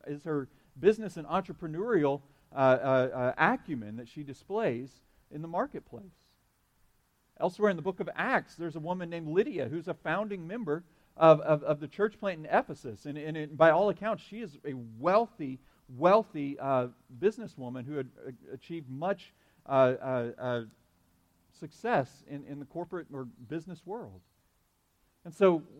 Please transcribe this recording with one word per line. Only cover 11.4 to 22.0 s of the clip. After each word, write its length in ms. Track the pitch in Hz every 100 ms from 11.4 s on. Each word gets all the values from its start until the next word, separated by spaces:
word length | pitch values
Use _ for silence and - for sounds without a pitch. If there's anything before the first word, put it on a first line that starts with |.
of, 220 | 156 151
of 160 | 139 147
the 80 | 151
church 320 | - 214 208
plant 200 | 202 170
in 60 | 156
Ephesus. 600 | 185 269 143 135 107 147
And, 120 | 147
and 180 | 151 156
it, 220 | 151 151
by 140 | 160
all 180 | 160 202
accounts, 340 | 185 208 196
she 180 | - 208
is 160 | 220 139 147
a 80 | 135 117 110
wealthy, 600 | 147 196 233 _ 143 131 _ _ _ 127
wealthy, 600 | 170 208 - 160 143 139
uh, 280 | 135 135 127 120 _ 127
businesswoman 640 | 180 220 220 - 123 127 123
who 100 | 147
had, 120 | 131 - -
uh, 40 | 123 71
achieved 360 | 123 - 170 131
much, 440 | 131 170 196 - _ _ _ -
uh, 280 | 135 131 127
uh, 300 | 131 127 117 -
uh, 220 | 123 120 113 - _ _ _ _ _ _ _ _
success 640 | 156 - 226 226